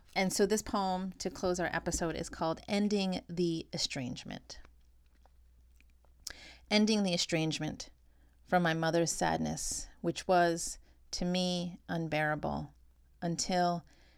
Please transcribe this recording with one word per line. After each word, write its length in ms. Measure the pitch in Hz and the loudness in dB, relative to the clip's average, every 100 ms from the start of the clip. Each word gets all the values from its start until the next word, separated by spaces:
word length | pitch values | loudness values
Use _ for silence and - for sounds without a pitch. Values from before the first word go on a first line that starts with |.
| - - | -6 -2
and 160 | 185 | 0
so 140 | - 202 | 2 2
this 160 | 208 | 2
poem, 500 | - 208 190 185 190 - | 0 0 0 -2 -4 -6
to 100 | 190 | -8
close 300 | 180 185 180 | -2 -2 0
our 100 | 170 | 0
episode, 440 | 170 175 - 170 156 | -2 -4 -2 -2 -2
is 140 | - | -6
called 320 | - 165 160 - | -2 -2 -2 -2
Ending 540 | 202 208 202 190 180 - | 0 2 2 0 -2 -4
the 380 | 170 175 165 - | 0 0 0 -4
Estrangement. 880 | 160 - 147 123 127 - - - - - - - - - - - - - - - - - - - - - - - - - | -4 -4 -4 -6 -8 -10 -12 -14 -18 -18 -20 -20 -20 -20 -20 -20 -20 -20 -20 -20 -20 -20 -20 -20 -16 -14 -14 -18 -20 0
Ending 340 | 214 214 220 | 4 4 4
the 100 | 190 | 4
estrangement 720 | 175 - 165 160 151 156 - - - - - - - - | 2 2 2 2 0 -4 -6 -12 -18 -20 -20 -20 -20 0
from 160 | 180 | 4
my 120 | 170 | 4
mother's 380 | 165 160 170 165 | 2 2 4 2
sadness, 760 | - 165 160 156 156 - - - - | 2 2 2 0 -2 -4 -6 -8 -6
which 260 | 170 165 - | -4 -2 2
was, 500 | 180 175 170 - - - - - | 4 4 2 -4 -10 -16 -20 -10
to 120 | - | -4
me, 540 | 180 180 180 180 175 180 - | 0 2 0 0 -4 -8 -6
unbearable, 880 | 170 165 151 156 151 151 143 151 - - - - - | -4 -2 0 0 0 -2 -4 -6 -14 -20 -20 -20 -6
until 640 | 170 165 - 185 175 175 - - - | -4 -2 0 2 2 2 -6 -20 -20